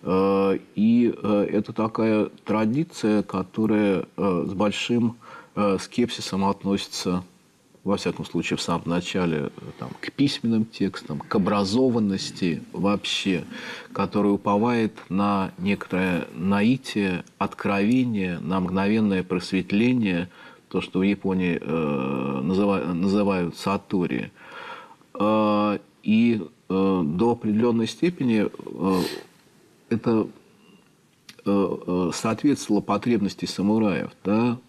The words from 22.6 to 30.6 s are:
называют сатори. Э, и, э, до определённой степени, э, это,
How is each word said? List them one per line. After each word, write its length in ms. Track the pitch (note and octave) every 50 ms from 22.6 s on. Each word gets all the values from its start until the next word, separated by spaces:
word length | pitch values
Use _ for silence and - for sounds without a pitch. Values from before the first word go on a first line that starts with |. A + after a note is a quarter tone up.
| G#2 G2+ G2 F#2+ - D#2 F2+
называют 640 | E2 F2+ G2 F#2+ G#2+ G#2 G2 G2 F#2 F2 E2 D#2 -
сатори. 760 | - G2 G2 G2+ - - - G2 F2+ - - B1 G1+ - - - - - - - - - - - - - - _ _ _ _
Э, 640 | - G2+ G#2+ A2 A2 G#2+ G#2+ G#2+ G#2 G#2 G#2 G#2 F#2 - - _ _ _
и, 380 | - G#2+ A2 A#2 A#2+ A#2 G#2+ F2 D2+ - _ _ _
э, 320 | F#2 F#2+ F#2+ G2 F#2+ F#2 F2
до 260 | D2 D#2+ F2+ G#2+ A#2+
определённой 560 | A#2+ A#2 - A2 G#2 G#2+ A#2 A#2+ A2+ A#2 A2+ A2
степени, 600 | - - - F3 F3 - C#3+ B2+ A2+ G#2+ G2+ -
э, 540 | - - - - - - D2 F#2+ F#2+ F#2 - - - - G1+ - _ _ _ _ _ _ _ _ _ _ _ _
это, 380 | - A2 - - A2+ A2 G2+ - - - - _ _ _